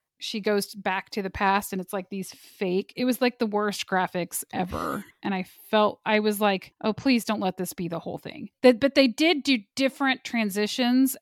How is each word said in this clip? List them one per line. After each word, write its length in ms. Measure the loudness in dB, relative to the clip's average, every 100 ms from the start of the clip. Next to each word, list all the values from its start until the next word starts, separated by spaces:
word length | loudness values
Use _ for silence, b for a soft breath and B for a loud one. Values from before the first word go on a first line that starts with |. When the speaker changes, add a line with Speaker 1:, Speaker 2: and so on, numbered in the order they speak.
| _ -16
Speaker 1:
she 220 | -10 -4
goes 340 | 0 0 -2
back 360 | -6 -4 -4 -4
to 120 | -6
the 80 | -6
past 420 | -2 2 2 0
and 80 | -6
it's, 100 | -6
like, 160 | -8 -6
these 220 | -10 -10
fake, 600 | -14 -16 -6 -2 -2 -2 -4
it 80 |
was, 160 | -2 0
like, 180 | 0 0
the 80 | -2
worst 400 | -2 -2 -4 -2
graphics 580 | -2 0 -2 -6 -8 -8
ever. 520 | -6 -4 -4 -6 -6 -10
Speaker 2:
<laughs> 40 | _
Speaker 1:
And 120 | -6
I 80 | -6 -6 -14 -2
felt, 260 | 2 2 0 -2
I 140 | 0
was 200 | 0 0
like, 320 | 0 0 -4 _
"Oh, 80 | -6
please 320 | -2 2 2
don't 160 | 2 -2
let 160 | -2 -4
this 160 | -8
be 160 | -6 -6
the 100 | -6
whole 180 | -8 -12
thing." 300 | -12 -14 -16 _
That, 160 | 6 6
but 160 | 4
they 140 | 4 4
did 340 | 4 2 2
do 160 | 2 0 0
different 480 | -2 -2 0 -2 -2
transitions 920 | -4 -2 -2 -2 -2 0 2 4 4 0